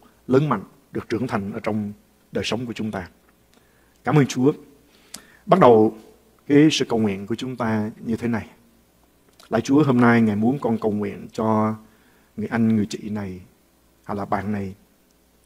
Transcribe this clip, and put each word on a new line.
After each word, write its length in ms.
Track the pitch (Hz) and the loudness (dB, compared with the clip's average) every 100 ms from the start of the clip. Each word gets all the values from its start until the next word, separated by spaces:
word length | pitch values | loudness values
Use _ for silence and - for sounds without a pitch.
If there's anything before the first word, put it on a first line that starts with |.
| _ _ - | _ _ 0
lớn 220 | 131 151 | 0 2
mạnh, 140 | 113 87 _ _ | -2 -6 _ _
được 180 | - - | -12 -8
trưởng 180 | 110 131 | -6 -4
thành 240 | 104 98 | -4 -6
ở 80 | 113 | -8
trong 300 | - 107 104 104 _ _ _ | -6 -4 -6 -10 _ _ _
đời 120 | - | -8
sống 220 | 98 127 123 | -4 -6 -6
của 80 | |
chúng 180 | 110 110 | -8 -8
ta. 160 | 113 87 _ _ _ _ _ _ _ _ _ | -8 -12 _ _ _ _ _ _ _ _ _
Cảm 120 | - 151 | 0 2
ơn 100 | 131 | 2
Chúa. 280 | - 127 156 - _ _ _ _ - - _ - | 2 0 0 -8 _ _ _ _ -20 -20 _ 0
Bắt 140 | 180 | 6
đầu 380 | 135 113 110 - - _ _ _ _ | 8 8 4 0 -16 _ _ _ _
cái 200 | 147 156 | 6 6
sự 140 | 143 131 | 4 -2
cầu 100 | 117 | 0
nguyện 280 | 107 98 101 | 0 -2 -6
của 80 | 117 | -8
chúng 200 | 127 123 | -8 -6
ta 360 | 117 110 107 - | -2 -2 -4 -6
như 160 | - 110 | -6 -4
thế 120 | 120 | -4
này. 200 | 113 87 - _ _ _ _ _ _ _ _ - | -4 -8 -18 _ _ _ _ _ _ _ _ -4
Lạy 120 | - | -4
Chúa, 220 | - 139 | 2 2
hôm 180 | 143 123 | 4 4
nay 200 | 120 117 | 4 4
Ngài 140 | 110 101 | 4 2
muốn 240 | 113 143 | 0 0
con 180 | 123 110 | -2 -2
cầu 140 | 110 | -2
nguyện 360 | 104 101 95 - | -4 -6 -8 -14
cho 440 | - 110 110 107 110 - _ _ _ _ - | -6 -2 0 0 -4 -12 _ _ _ _ -12
người 100 | 104 | -6
anh, 280 | - 113 110 | -2 2 2
người 100 | 101 | 0
chị 200 | - 107 | -6 -10
này, 320 | 107 98 90 90 _ _ _ _ _ | -10 -10 -12 -18 _ _ _ _ _
hay 140 | - 104 | -12 -8
là 80 | 98 | -6
bạn 260 | 101 95 | -6 -4
này 240 | 104 98 95 _ _ _ _ _ _ | -6 -6 -12 _ _ _ _ _ _